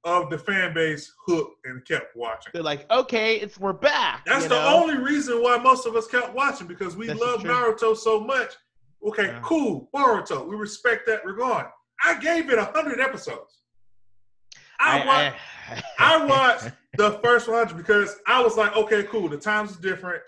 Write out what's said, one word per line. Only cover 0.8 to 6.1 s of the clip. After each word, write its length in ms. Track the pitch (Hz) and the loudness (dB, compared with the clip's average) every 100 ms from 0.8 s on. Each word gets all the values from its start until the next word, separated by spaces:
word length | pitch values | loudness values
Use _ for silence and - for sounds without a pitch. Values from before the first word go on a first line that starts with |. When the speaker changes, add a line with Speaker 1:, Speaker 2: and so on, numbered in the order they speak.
| 160 147 - _ - | -2 -2 -10 _ -2
Speaker 1:
hooked 380 | 170 147 - 131 | -2 -2 -10 -14
and 200 | 127 - | -14 -6
kept 300 | 151 - 117 | -6 -6 -10
watching. 360 | 117 110 - | -8 -8 -12
Speaker 2:
They're 100 | 175 | -8
like, 260 | 156 147 - | -6 -6 0
"Okay, 460 | 233 262 233 220 226 | 0 2 0 0 -2
it's, 220 | 208 - | -4 -6
we're 140 | 196 | -6
back," 500 | 190 285 294 208 - - | 0 0 2 -2 -4 0
Speaker 1:
That's 180 | 262 | 0
Speaker 2:
you 60 | - | 2
Speaker 1:
the 60 | - | 2
Speaker 2:
know? 200 | 302 320 | 6 6
Speaker 1:
only 160 | 330 277 | 6 0
reason 440 | 262 294 254 233 | 0 -2 0 0
why 140 | 240 247 | 2 4
most 280 | 254 254 240 | 6 4 2
of 100 | 226 | -4
us 120 | |
kept 260 | 220 | 0